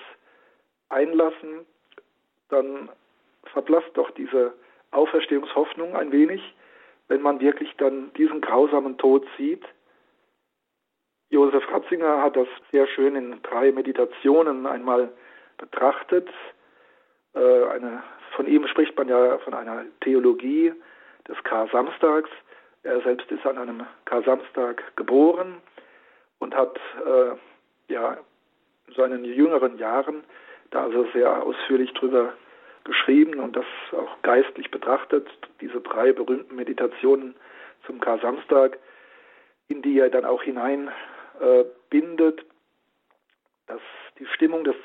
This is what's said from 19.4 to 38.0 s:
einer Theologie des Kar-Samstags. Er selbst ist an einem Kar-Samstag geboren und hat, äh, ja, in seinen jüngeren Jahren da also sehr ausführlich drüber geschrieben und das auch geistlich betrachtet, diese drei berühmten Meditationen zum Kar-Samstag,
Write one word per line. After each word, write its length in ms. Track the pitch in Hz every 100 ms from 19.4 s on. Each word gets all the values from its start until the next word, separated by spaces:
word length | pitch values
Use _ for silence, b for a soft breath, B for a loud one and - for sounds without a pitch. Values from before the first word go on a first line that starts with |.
| -
einer 320 | 123 113 113 113 -
Theologie 720 | 131 131 123 120 127 151 165 165 B B B B -
des 140 | -
Kar-Samstags. 840 | - 113 113 123 135 - 160 151 156 - b b b b
Er 180 | - 123
selbst 300 | 123 127 -
ist 140 | - 139
an 120 | 127
einem 280 | 123 117 123 - -
Kar-Samstag 880 | 120 120 131 - - 123 117 - -
geboren 680 | 110 131 156 170 185 175 b b b b b b b _
und 160 | - 135
hat, 240 | 127 - - - -
äh, 880 | 131 123 117 - _ _ _ -
ja, 240 | - 117 151 147 _ _ _ _ _ _
in 60 | 127
seinen 280 | 131 127
jüngeren 540 | 120 123 156 151 127 113
Jahren 460 | 110 123 139 151 151 B B B B
da 120 | 127
also 220 | 117 117 120
sehr 300 | 123 120 -
ausführlich 500 | - - - 131 127
drüber 400 | - 131 127 120 - b b b b -
geschrieben 540 | - - 139 156 147
und 160 | 131 123
das 100 | - - -
auch 300 | - - -
geistlich 480 | - 123 135 - -
betrachtet, 580 | - - 135 - 147 - - - _
diese 180 | 127 123
drei 300 | - 110 127
berühmten 440 | 131 120 131 - 127
Meditationen 800 | 120 120 123 - 131 135 131 127 B B B B -
zum 140 |
Kar-Samstag, 800 | 131